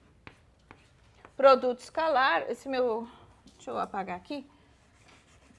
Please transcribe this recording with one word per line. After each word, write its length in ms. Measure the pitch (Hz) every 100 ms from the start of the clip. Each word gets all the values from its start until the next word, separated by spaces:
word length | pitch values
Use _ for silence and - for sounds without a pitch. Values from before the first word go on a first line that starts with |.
| - - - - - _ _ - - - - - - -
Produto 460 | 269 262 247 247
escalar, 680 | - - 320 269 269 330 -
esse 200 | 233 277
meu, 380 | 262 247 220 233 - - - - -
deixa 140 | -
eu 80 | 226
apagar 400 | 185 202 190 180
aqui, 320 | 185 285 277 - - _ _ _ - - _ - -